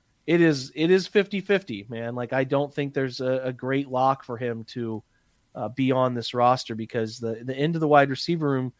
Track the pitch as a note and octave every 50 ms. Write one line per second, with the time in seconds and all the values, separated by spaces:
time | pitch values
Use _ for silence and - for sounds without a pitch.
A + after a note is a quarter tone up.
0 | _ _ _ _ - - E3 E3+ E3+ D#3+ D3+ C3+ B2+ C#3 - D3+ D#3 E3+ F#3 F#3+
1 | F3+ - - G#3+ G3 G3 - G3 F#3 - G3+ F#3+ G3 - A#2 G2 G#2 - B2 A2+
2 | A#2 A#2 B2 B2 B2 A#2+ C3 C3 C3+ B2+ C#3 C#3 D3 C#3 - - C#3+ C#3 C#3 C#3
3 | C3+ C3 B2 - C3 B2+ C3 C3 C3 C3 B2+ A#2+ - B2+ C3+ C#3 C#3 C3+ B2+ B2+
4 | C3 C3+ C3+ - - - B2 A2+ B2+ A#2+ A#2 A2+ A2 - - B2+ A#2 A2+ A2 G#2+
5 | - _ _ _ _ _ _ _ _ _ - - A#2+ G#2+ A#2+ - C3+ B2+ C3 C3
6 | B2+ B2+ B2 A#2+ A2 - - B2 A#2+ B2 B2+ B2+ - - A#2 A2 A2+ G#2+ - A#2+
7 | A2+ A2 A2+ B2 A#2+ A2+ A2+ A2+ A#2+ B2+ C3 C3 C#3+ D#3+ E3+ E3 D#3+ D3 D3 C#3+
8 | C#3 C#3 C3+ - - - F3 E3 D#3 C#3+ C#3 C3 C3 B2+ - _